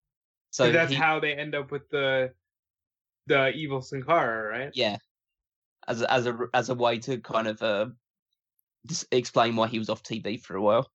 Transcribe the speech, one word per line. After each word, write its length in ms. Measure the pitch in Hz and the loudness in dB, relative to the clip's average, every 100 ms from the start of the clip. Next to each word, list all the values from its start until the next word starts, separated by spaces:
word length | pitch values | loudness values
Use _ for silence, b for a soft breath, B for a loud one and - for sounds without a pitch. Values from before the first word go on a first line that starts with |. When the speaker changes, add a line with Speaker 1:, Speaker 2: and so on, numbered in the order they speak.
| _ _ _ _ _ | _ _ _ _ _
Speaker 1:
So 160 | - 123 | 2 4
Speaker 2:
So 40 | |
that's 200 | 165 147 | 4 4
Speaker 1:
he 40 | 139 | 2
Speaker 2:
how 220 | 156 156 | 2 2
they 140 | 151 | -2
end 200 | 143 151 | -4 -4
up 160 | 147 135 | -6 -6
with 180 | 143 - | -10 -4
the, 420 | 143 135 131 127 - _ _ _ _ _ _ _ _ - | 0 2 2 0 -4 _ _ _ _ _ _ _ _ 0
the 220 | 139 135 | 2 2
evil 300 | 135 151 135 | 0 -4 -6
Sin 200 | - 135 | -6 -6
Cara, 480 | 131 170 123 113 107 | 2 2 2 -2 -4
right? 220 | 117 139 | -6 -6
Speaker 1:
Yeah. 220 | 127 110 101 _ _ _ _ _ _ _ _ - | -2 -2 -2 _ _ _ _ _ _ _ _ -6
As 160 | 117 | -2
a, 80 | - | 2
as 140 | 127 120 | 2 0
a, 120 | 117 117 | -2 -2
as 160 | 127 120 | 0 0
a 60 | 123 | 0
way 220 | 120 113 | 0 0
to 200 | 127 127 | -4 -8
kind 300 | - 113 110 | -4 -2 -2
of, 120 | 110 | -2
uh, 260 | 113 101 120 - _ _ _ _ _ _ _ _ 117 | -2 0 -2 -8 _ _ _ _ _ _ _ _ -10
dis-, 200 | 160 - | -10 -2
explain 460 | 127 123 131 117 113 | -2 0 2 2 2
why 100 | 113 | 0
he 100 | 120 | -2
was 100 | 107 | -4
off 120 | 110 | -6
T 160 | - 120 | -6 -8
V 160 | 101 127 | -6 -8
for 180 | - 92 | -8 0
a 60 | |
while. 280 | 104 113 135 | 4 4 2